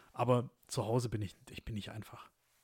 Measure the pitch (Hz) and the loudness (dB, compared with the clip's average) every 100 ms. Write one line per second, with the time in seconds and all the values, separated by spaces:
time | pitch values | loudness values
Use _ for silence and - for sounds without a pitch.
0 | - - 123 123 127 - - - 104 120 | -12 0 4 4 2 -10 -6 -2 2 2
1 | 117 104 101 - - - - 104 - 113 | 2 -2 -4 -8 -16 -12 -6 -6 -6 -10
2 | - - - _ _ _ | -12 -14 -18 _ _ _